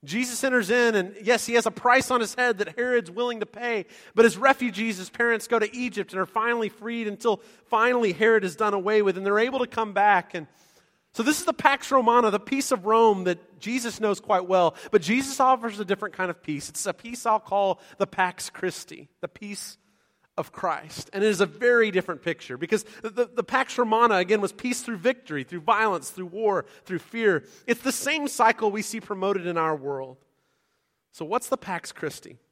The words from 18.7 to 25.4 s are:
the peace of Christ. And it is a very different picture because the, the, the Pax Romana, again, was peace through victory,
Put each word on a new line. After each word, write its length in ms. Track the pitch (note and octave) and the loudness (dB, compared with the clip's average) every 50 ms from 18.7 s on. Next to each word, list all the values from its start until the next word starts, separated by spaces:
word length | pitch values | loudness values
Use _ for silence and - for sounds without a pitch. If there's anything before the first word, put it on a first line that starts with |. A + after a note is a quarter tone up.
| E3 - - - - - C#3+ C#3+ _ _ | -6 -6 -14 -16 -18 -20 -20 _ _ _
the 60 | - F3 | -14 -14
peace 520 | _ - - G3+ G3+ F#3+ - - - _ _ _ _ _ _ _ _ _ _ _ _ - | _ -12 -16 -14 -14 -14 -14 -16 -18 _ _ _ _ _ _ _ _ _ _ _ _ -10
of 140 | D#3 - | -10 -10
Christ. 580 | _ - - F3+ D#3 - - D#3 - - - - - | _ -8 -6 -6 -6 -6 -8 -14 -16 -16 -16 -10 -4
And 100 | G3 G3 | 0 0
it 40 | A3 | 0
is 140 | G#3 E3+ | 2 2
a 40 | G3+ | 0
very 460 | F3 D3 D#3 B3 A#3+ B3 A#3+ A3+ G#3+ | -2 -2 -2 2 4 4 4 4 2
different 300 | F#3+ F#3 F3 - F3 C#3 | 0 -2 -2 -2 -8 -8
picture 360 | - E3+ E3 - - - B2+ B2+ | -6 -6 -8 -8 -8 -14 -10 -10
because 260 | D#3 D#3+ A3 G#3+ G#3+ - - - | -4 -2 -2 -2 -2 -4 -18 -14
the, 80 | - A3+ | -14 -12
the, 160 | G3+ G#3+ B3 A3 - | -2 -2 -4 -2 -2
the 80 | A#3 A3+ | -6 -6
Pax 340 | - - D#4 C4+ - - - | -2 0 -2 -2 -2 -2 -2
Romana, 380 | B3 A3 A3 A3+ A#3+ A#3 G#3+ | 0 2 4 4 4 4 4
again, 260 | F#3 F3+ F3+ G#3 G#3+ | 4 2 2 2 0
was 100 | G3+ G3 | 0 -2
peace 300 | G3+ - - B3 B3 - | -4 -4 -6 -6 -6 -4
through 160 | - - A#3 F#3+ | -6 -8 -10 -2
victory, 460 | E3 A#3+ C4 B3 - - D#3 C#3+ | 0 0 0 0 -4 -10 -8 -8